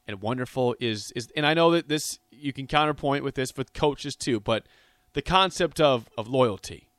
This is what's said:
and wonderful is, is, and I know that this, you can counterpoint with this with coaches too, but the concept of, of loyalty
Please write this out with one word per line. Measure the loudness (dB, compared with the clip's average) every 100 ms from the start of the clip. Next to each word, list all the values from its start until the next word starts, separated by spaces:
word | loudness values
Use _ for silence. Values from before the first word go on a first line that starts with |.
| -14
and | -8
wonderful | -4 -4 -4 -2 -2 -2
is, | -4 -4 -8 -12
is, | -8 -2
and | 0
I |
know | 4 4
that | 4 0
this, | -4 -4 -10 _
you | -12 -10
can | -8 -2
counterpoint | 0 0 0 -2 -2
with | -2 -4
this | -6 -6
with | -10
coaches | 0 0 0 -6
too, | -6 -2 -2
but | 0 -2 -4 _ _ _ _
the | -6
concept | 2 2 2 2 -2 2
of, | 4 2 -2 -10
of | -2
loyalty | 2 2 0 -10 -16 _